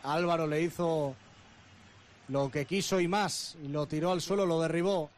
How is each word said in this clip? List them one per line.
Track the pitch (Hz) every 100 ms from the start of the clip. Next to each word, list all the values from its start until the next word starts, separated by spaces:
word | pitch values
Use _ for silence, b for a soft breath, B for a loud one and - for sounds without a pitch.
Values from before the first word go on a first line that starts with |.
Álvaro | 135 160 175 165 156
le | 151
hizo | 170 - 170 160 143 131 - - - - - - - - - - -
lo | 139 139
que | 147 139
quiso | 196 - 190
y | 170
más, | 202 190 - - 160
y | 143
lo | 147 147
tiró | 156 175
al | 180
suelo, | - 202 185
lo | 165
derribó. | 165 170 185 190 151